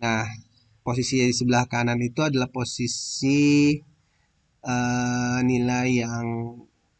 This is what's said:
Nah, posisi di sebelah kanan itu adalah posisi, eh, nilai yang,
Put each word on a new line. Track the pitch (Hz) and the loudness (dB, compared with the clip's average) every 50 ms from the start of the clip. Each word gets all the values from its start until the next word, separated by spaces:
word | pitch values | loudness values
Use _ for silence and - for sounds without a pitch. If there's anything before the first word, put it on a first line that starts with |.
| 120 | -2
Nah, | 117 113 110 104 104 110 - - _ _ _ _ _ _ _ - | -2 -2 -2 -2 -6 -10 -14 -18 _ _ _ _ _ _ _ -6
posisi | 127 120 127 120 - 131 131 123 | -4 -2 -2 -2 0 0 2 2
di | 123 117 | 2 2
sebelah | - 123 123 123 120 120 | 2 2 2 2 2 0
kanan | - - 120 120 120 120 | 0 -2 -2 0 0 0
itu | 120 120 120 120 156 | 0 -2 -2 -2 -2
adalah | 156 151 135 131 127 123 - | 0 0 0 0 -2 -2 -4
posisi, | 131 120 - - - 123 120 - - - - - - 139 135 139 143 147 147 147 147 147 147 151 143 - _ _ _ _ _ _ _ _ _ _ _ _ _ _ _ | -6 -6 -6 -6 -6 -6 -6 -6 -8 -8 -10 -6 -2 0 2 4 4 4 6 6 6 6 4 2 0 -4 _ _ _ _ _ _ _ _ _ _ _ _ _ _ _
eh, | - - 123 123 123 123 123 123 123 123 123 123 123 123 123 127 | -8 -4 -2 -2 0 0 0 -2 -2 -2 -2 -2 -2 -2 0 0
nilai | 127 127 127 123 123 123 123 123 123 127 127 | 2 2 2 2 2 0 0 0 0 2 2
yang, | 120 117 117 117 117 117 117 117 117 117 117 120 120 117 _ _ _ _ _ _ | 0 0 -2 -4 -4 -4 -4 -4 -6 -6 -8 -10 -16 -20 _ _ _ _ _ _